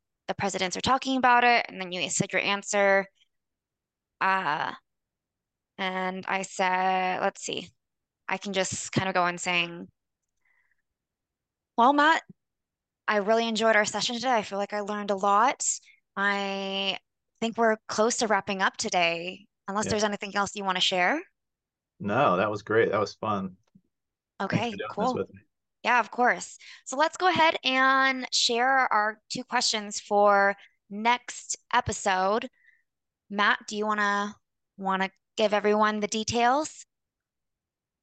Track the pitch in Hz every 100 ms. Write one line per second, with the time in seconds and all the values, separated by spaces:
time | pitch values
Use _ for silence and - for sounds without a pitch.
0 | _ _ - 190 202 185 185 190 240 262
1 | 262 262 254 240 240 233 - 185 185 180
2 | 139 - 196 185 185 202 - 202 202 196
3 | 196 _ _ _ _ _ _ _ _ _
4 | _ - 190 190 165 156 - - _ _
5 | _ _ _ _ _ _ _ - 190 185
6 | 185 190 185 190 190 - 185 185 190 185
7 | 185 185 196 - - - 180 _ _ _
8 | _ _ - 190 202 190 185 - - -
9 | 190 185 175 175 180 175 170 170 190 _
10 | _ _ _ _ _ _ _ _ _ _
11 | _ _ _ _ _ _ _ - 240 285
12 | 294 330 - - _ _ _ _ _ _
13 | - 214 196 226 233 214 226 208 214 208
14 | 196 240 254 233 190 196 202 208 202 208
15 | 202 196 202 202 247 - - - _ _
16 | _ 196 202 202 196 196 196 196 196 -
17 | _ _ _ - 226 226 226 220 - -
18 | 220 - 226 196 196 190 196 - 214 185
19 | 170 170 180 190 _ _ - 196 208 214
20 | 214 202 208 202 196 208 196 185 - 185
21 | 180 294 - _ _ _ _ _ _ -
22 | 101 113 135 90 107 104 - 110 104 107
23 | 101 - 110 101 95 92 _ _ _ _
24 | _ _ _ - 196 - 233 202 214 -
25 | 240 240 95 98 _ _ _ _ 214 247
26 | 220 - 240 185 - - - - - 262
27 | 320 - 370 330 320 330 262 262 262 269
28 | 269 262 247 - - 233 254 269 254 214
29 | 214 214 - 262 240 247 - 220 208 -
30 | - 208 202 202 196 202 - _ - 202
31 | 226 240 - - - - - 240 247 208
32 | 202 185 190 220 254 _ _ _ _ _
33 | _ _ - 202 202 - 226 208 214 208
34 | 202 202 208 - _ _ _ - 190 190
35 | 190 _ _ - 208 208 208 208 214 214
36 | 202 220 220 233 240 269 311 - - _
37 | _ _ _ _ _ _ _ _ _ _